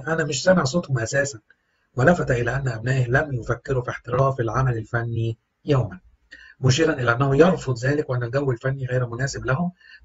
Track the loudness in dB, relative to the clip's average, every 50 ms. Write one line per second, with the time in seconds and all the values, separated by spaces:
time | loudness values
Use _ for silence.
0 | -2 -4 -2 -2 -2 -2 -4 0 2 4 4 4 2 0 -2 -4 -2 -2 -2 -2
1 | -2 -2 -2 -2 -2 -2 -6 -12 _ _ _ _ _ _ _ _ _ _ _ 2
2 | 4 4 4 4 2 0 -2 0 0 -2 -2 -2 -2 -4 -4 -2 -2 0 0 0
3 | 2 2 2 2 0 0 -4 -6 -4 -4 -6 -4 -4 -4 -4 -2 -4 -4 -8 -10
4 | -6 -2 0 2 2 2 0 0 -2 -2 0 0 0 0 -2 -4 -4 -4 -4 -4
5 | -4 -4 -4 -4 -4 -4 -4 -8 _ _ _ _ -2 0 2 2 0 -2 -6 -14
6 | -20 _ _ _ _ _ -20 -20 -20 -20 -6 0 2 2 4 4 2 2 2 0
7 | 0 0 2 2 2 4 6 6 6 6 4 2 -2 -4 -4 -2 0 0 0 0
8 | 0 -2 -2 -2 -2 -2 -2 -2 0 -2 -2 -2 -4 -4 -4 -4 -4 -4 -2 -2
9 | -2 -2 -4 -4 -4 -4 -4 -4 -4 -2 -2 -2 -2 -4 -6 _ -18 -20 -20 -16